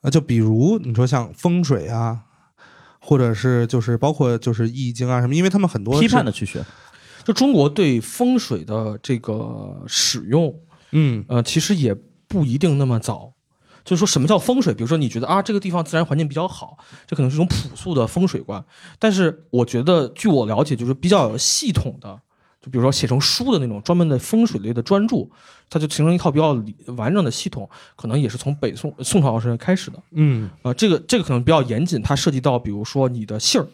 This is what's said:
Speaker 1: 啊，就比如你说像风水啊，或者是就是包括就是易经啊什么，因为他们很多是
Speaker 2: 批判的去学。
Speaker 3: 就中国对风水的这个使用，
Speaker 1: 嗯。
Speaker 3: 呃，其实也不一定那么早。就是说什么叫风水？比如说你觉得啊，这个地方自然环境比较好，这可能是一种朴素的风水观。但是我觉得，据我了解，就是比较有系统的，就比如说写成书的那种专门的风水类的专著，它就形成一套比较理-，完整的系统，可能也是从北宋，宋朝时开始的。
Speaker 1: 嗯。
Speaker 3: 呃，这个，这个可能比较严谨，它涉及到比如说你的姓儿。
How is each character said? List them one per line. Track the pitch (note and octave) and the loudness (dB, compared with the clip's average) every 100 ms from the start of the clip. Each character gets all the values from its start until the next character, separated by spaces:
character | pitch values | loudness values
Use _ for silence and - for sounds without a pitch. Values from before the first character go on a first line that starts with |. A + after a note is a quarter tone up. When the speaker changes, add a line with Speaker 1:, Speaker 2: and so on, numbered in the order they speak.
Speaker 1:
啊， | C#3+ | 2
就 | D3 | 0
比 | D3 A#2+ | 2 2
如 | A2 A2 C#3+ A3 | 4 4 4 2
你 | B2+ | 0
说 | A2+ B2 | 0 2
像 | C3 A2 | 0 -2
风 | - F3+ F3 | -4 0 0
水 | D#3+ B2 D#2 | 2 0 -2
啊， | A2+ A2+ A2+ - _ _ _ - - - _ | -4 -4 -4 -12 _ _ _ -20 -20 -20 _
或 | - C#3+ | 0 2
者 | A#2+ | 2
是 | A2 B2 B2 A#2 | 0 2 2 2
就 | B2+ | 0
是 | A#2 A#2 | 0 0
包 | C#3 | 0
括 | D3 C3 A#2 | 2 0 0
就 | B2 | -2
是 | A2+ A2+ | 0 -2
易 | B2 B2+ | -2 -6
经 | A#2 B2 | -4 -2
啊 | B2+ | 0
什 | A#2+ | 0
么， | |
因 | D3 | 2
为 | F#3 | 2
他 | G3 | 2
们 | F#3 | 0
很 | - | 0
多 | G2+ | 0
是 | C#3 | 2
Speaker 2:
批 | A3+ | 4
判 | B3 | 4
的 | C#3+ | 2
去 | - | -4
学。 | G2 - - - - - - - | -6 -8 -12 -14 -20 -20 -20 -12
Speaker 3:
就 | - | -4
中 | A3+ C4 | 2 4
国 | A#3 C#3+ | 4 4
对 | C#3+ E3+ B2 | 4 2 2
风 | A2 - B3 B3+ | -2 -2 2 2
水 | - A#2+ | 0 -6
的 | G#2+ G#2+ A2 G2+ | -4 -4 -4 -8
这 | - B2 | -4 -4
个 | A2+ A2 A2 A2 G2 F#2+ F#2 | -2 -6 -6 -10 -12 -14 -8
使 | - - B2 | -2 -2 -2
用， | F2+ C3+ E3 - _ _ _ | 0 0 0 -4 _ _ _
Speaker 1:
嗯。 | D3+ D3+ A#2 G2+ | 2 2 0 -2
Speaker 3:
呃， | B2 | 0
其 | A#2 - | 0 0
实 | - G3 | 0 0
也 | B2+ G2 - _ _ | 0 -2 -8 _ _
不 | G3 | 0
一 | C#3+ B2 | 0 2
定 | F3 C#3+ | 2 2
那 | |
么 | C3+ A#2 | 2 0
早。 | - A2+ - _ _ _ _ _ | -2 -8 -10 _ _ _ _ _
就 | - | -4
是 | F3+ | 0
说 | G3+ | 2
什 | - | 2
么 | C3+ | 2
叫 | G#3 | 2
风 | - B3+ | 2 0
水？ | G3 | 2
比 | G#2+ | 0
如 | A2+ | -2
说 | D#3+ | 0
你 | C3+ | -2
觉 | A2+ | -4
得 | B2+ | -2
啊， | F#3 | -2
这 | G3 | 0
个 | G#3 | -4
地 | G3 | -2
方 | F3 | -4
自 | D#3+ D#3+ | -2 -2
然 | |
环 | E3 C#3+ | 0 0
境 | D#3 | -2
比 | |
较 | C#3+ F3+ | -4 -6
好， | - - - - - _ | -8 -18 -20 -20 -20 _
这 | |
可 | - | -2
能 | C3 | 0
是 | D3 | 2
一 | |
种 | F3 | 0
朴 | - - - | 0 -4 -10
素 | F#3 | -4
的 | D3+ A2+ | 0 0
风 | - F#3 | 2 0
水 | - | -2
观。 | - A2+ D3 - - - | -8 -12 -12 -20 -20 -2
但 | A3 | 0
是 | F#3+ F3 - _ | 2 2 0 _
我 | B2 | 0
觉 | A#2+ A#2+ | 0 0
得， | C#3+ F3+ B2+ | 2 2 2
据 | - A3 | -2 2
我 | D3 G#2+ | 2 2
了 | G#2+ | 0
解， | D3+ | 0
就 | B2+ | -2
是 | A#2+ | -2
比 | C3 F3+ | -2 2
较 | G3 B2 | 4 2
有 | A2 | 0
系 | - - D4 | -2 -2 -2
统 | F3 - - | -2 -4 -8
的， | G#2 G2 _ _ _ _ | -18 -20 _ _ _ _
就 | - | -6
比 | B2+ | 0
如 | |
说 | B2 | 2
写 | C#3+ C3 | 2 0
成 | C#3+ | 0
书 | C#3 - B3 | 0 -2 0
的 | G#3 | 0
那 | B2+ | 0
种 | G#2 | -6
专 | G#2 F3 | 0 2
门 | E3 | 2
的 | C3 | 0
风 | - A3 | 0 2
水 | A#3 - | 2 0
类 | G2+ | -4
的 | A#2+ | -4
专 | A#2 G3 A3 | 0 2 2
著， | D#3+ - _ - - _ | 0 -4 _ -20 -20 _
它 | E3 | -4
就 | D3+ | -2
形 | - | 0
成 | D#3 | 2
一 | F3 | 4
套 | F3 | 2
比 | C#3+ | 2
较 | D#3 | 2
理-， | C3 G#2+ - - B2 | 2 -2 -12 -14 -6
完 | A2 | -2
整 | G3 | 0
的 | D3+ | 0
系 | A2 - | -2 -8
统， | - G2 - - | -8 -14 -18 -20
可 | _ A#2+ | _ -4
能 | B2+ | 0
也 | C3 | 0
是 | A#2+ | -2
从 | - C#3+ | -6 -4
北 | B2+ | -4
宋， | - D3+ - | -6 -10 -10
宋 | C3 G3+ | 0 2
朝 | C#3 A2+ | 2 2
时 | A#2 A#2 | -2 -4
开 | - F#3 | -2 -2
始 | - | -2
的。 | - - | -16 -12
Speaker 1:
嗯。 | E3 D3+ B2 G#2 - | 0 2 2 -4 -8
Speaker 3:
呃， | B2 | -6
这 | B2+ G#3+ | 0 2
个， | E3 - | 2 0
这 | B3 | -2
个 | |
可 | E3+ | 0
能 | B2 | -2
比 | A#2+ | 2
较 | D#3+ | 2
严 | B2 A2+ F3+ | 2 -2 -2
谨， | C#3 | -2
它 | G#2+ C#3 | 0 0
涉 | - | 0
及 | C3+ | 0
到 | B2+ B2 | 0 0
比 | A#2 | -2
如 | G2+ | -8
说 | A2 C#3 C3 | -6 -2 -2
你 | B2 | -2
的 | G#2 G#2+ | -8 -4
姓 | - B3 | 0 0
儿。 | - | -2